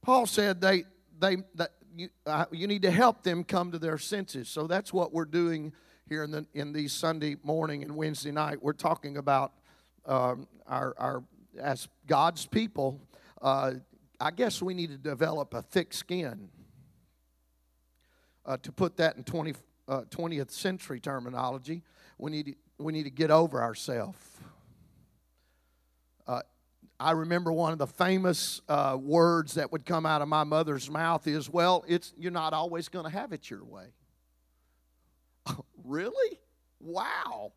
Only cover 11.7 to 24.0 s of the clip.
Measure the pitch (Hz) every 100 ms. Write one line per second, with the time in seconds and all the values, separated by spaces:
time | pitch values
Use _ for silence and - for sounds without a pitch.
11.7 | 131 - _ - 143 165 165 - 220 220
12.7 | - 135 139 - - - - 135 135 135
13.7 | 131 - _ _ _ 147 170 240 - 185
14.7 | 180 170 139 147 131 160 156 143 120 -
15.7 | 185 165 - - 180 151 107 98 - -
16.7 | - - _ _ _ _ _ _ _ _
17.7 | _ _ _ _ _ _ _ - 131 -
18.7 | - 180 - 160 - 123 170 156 - _
19.7 | _ - 135 113 - 170 156 135 - 190
20.7 | 185 - 127 147 135 123 123 127 135 127
21.7 | 170 _ _ - _ 151 151 139 139 _
22.7 | _ 151 156 143 131 160 156 165 135 117
23.7 | 113 - 120